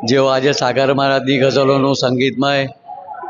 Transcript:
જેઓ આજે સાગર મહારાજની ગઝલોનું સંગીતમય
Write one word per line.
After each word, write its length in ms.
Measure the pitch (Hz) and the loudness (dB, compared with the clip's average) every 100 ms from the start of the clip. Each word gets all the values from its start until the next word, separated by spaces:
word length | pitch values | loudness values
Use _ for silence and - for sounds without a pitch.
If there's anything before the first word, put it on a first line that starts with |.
જેઓ 220 | 113 135 135 | 0 2 2
આજે 260 | 131 135 | 2 0
સાગર 420 | 139 127 123 135 | 0 0 0 0
મહારાજની 440 | 139 139 135 131 135 | 2 0 0 0 0
ગઝલોનું 580 | 135 127 135 139 135 131 | 2 2 2 2 0 0
સંગીતમય 720 | 127 127 131 117 139 139 135 - - - - - - | 0 0 -2 0 0 0 -4 -8 -18 -16 -16 -14 -8